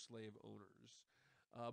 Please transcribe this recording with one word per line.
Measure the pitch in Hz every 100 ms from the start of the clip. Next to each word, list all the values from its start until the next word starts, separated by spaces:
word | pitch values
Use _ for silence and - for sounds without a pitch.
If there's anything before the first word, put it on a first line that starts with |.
| -
slave | 117 110 104
owners, | 107 107 98 - 113 - - - - - - -
uh, | 117